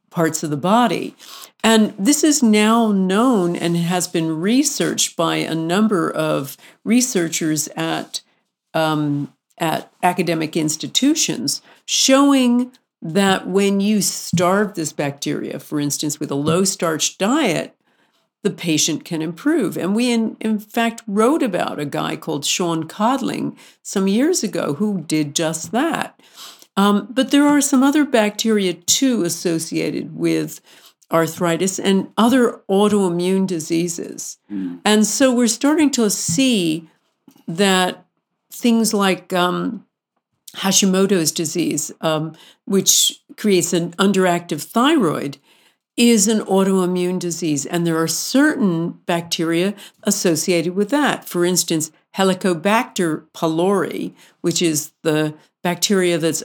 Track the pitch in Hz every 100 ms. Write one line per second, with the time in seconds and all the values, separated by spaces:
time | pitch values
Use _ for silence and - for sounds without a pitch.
0 | _ 175 165 156 160 147 175 226 240 165
1 | - - - - - _ 220 220 208 -
2 | 196 294 311 - 226 214 214 233 226 196
3 | 185 196 262 220 175 175 170 170 170 180
4 | - 175 160 160 190 254 302 - 165 -
5 | - - 165 160 156 160 160 185 214 190
6 | 160 151 156 151 135 - - _ 190 240
7 | 247 190 165 - 160 156 - - 165 160
8 | - - _ _ _ _ _ 160 160 151
9 | 147 143 143 _ _ - 165 143 - -
10 | 180 180 170 165 156 170 156 - 143 -
11 | 277 311 - - 139 - - - - -
12 | - 262 285 269 247 240 247 - _ -
13 | 165 170 196 - - 190 202 196 202 214
14 | - - - 170 175 196 208 202 156 -
15 | 143 139 151 143 - 147 - 151 143 -
16 | 151 143 143 139 151 170 190 - 170 156
17 | - - 190 294 247 156 - _ _ _
18 | _ _ _ _ 202 170 170 151 - 147
19 | - 160 160 170 285 330 214 - 175 208
20 | 247 233 220 - 220 214 - - 233 226
21 | - 202 226 330 240 175 - - 147 156
22 | 156 160 - 147 - - 175 165 160 -
23 | 220 269 220 - 147 - - _ - 202
24 | 190 214 302 359 208 165 - 143 214 190
25 | 156 156 147 143 160 160 - 226 320 -
26 | - - _ - - - _ - 202 202
27 | - 247 269 285 294 294 269 262 269 302
28 | 285 226 208 208 220 214 185 170 - -
29 | 269 226 175 170 180 165 165 160 160 -
30 | - 160 165 160 156 - _ - - _
31 | - 165 160 - 175 165 185 - 196 196
32 | - - 226 254 240 - - 196 208 208
33 | 190 170 180 190 190 175 156 165 175 170
34 | - - - - - 202 185 170 202 214
35 | 208 - 262 240 233 - 277 320 294 262
36 | 214 - - - 262 220 165 160 165 _
37 | _ _ _ _ - 165 196 185 185 -
38 | _ _ _ _ _ - 240 226 220 208
39 | 196 180 - 180 180 175 180 196 - _
40 | _ _ _ _ - - 196 185 196 185
41 | 196 196 156 - 160 170 151 156 - -
42 | 160 156 156 156 - _ - 196 190 -
43 | - - - - 214 185 170 175 170 -
44 | 196 190 185 175 170 156 - 226 269 320
45 | 170 139 143 143 _ _ _ _ _ -
46 | 240 226 196 220 - 190 190 190 180 180
47 | 180 185 175 165 160 147 135 170 170 160
48 | 165 - - 262 302 269 202 165 170 170
49 | - 175 170 - 165 165 190 202 - _
50 | - 202 190 156 - 175 165 185 202 285
51 | 262 247 - 175 175 180 - 165 151 _
52 | _ - 190 185 190 165 202 226 233 -
53 | 170 151 - - 165 160 185 196 - -
54 | - - - _ 175 165 170 147 - _
55 | 160 151 151 151 _ _ 180 175 - 196
56 | 175 170 160 160